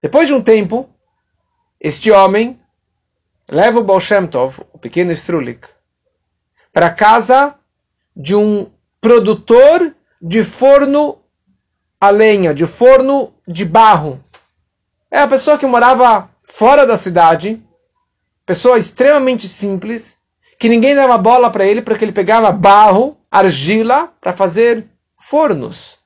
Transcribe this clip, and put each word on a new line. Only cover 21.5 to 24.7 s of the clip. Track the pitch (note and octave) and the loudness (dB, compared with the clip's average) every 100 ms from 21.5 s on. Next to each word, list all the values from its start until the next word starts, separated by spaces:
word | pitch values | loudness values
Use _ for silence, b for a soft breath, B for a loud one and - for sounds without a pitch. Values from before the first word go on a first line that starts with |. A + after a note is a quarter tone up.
pra | G#3+ G3 | 0 -2
ele, | G#3+ | -2
porque | A3+ A3 | -4 -6
ele | G#3+ | -4
pegava | G#3 F#3 A3 A3 | -4 -2 0 0
barro, | G3 F#3+ G3+ G#3+ F#3+ C4 - _ | 0 2 4 4 2 -2 -6 _
argila, | F#3 F#3+ C#3 C#3+ G#3+ A3 C4 E4+ _ | 0 0 -2 -4 -4 -2 -2 -4 _
pra | - | -12
fazer | F3+ G3 E3+ A#3 | -4 -4 0 -2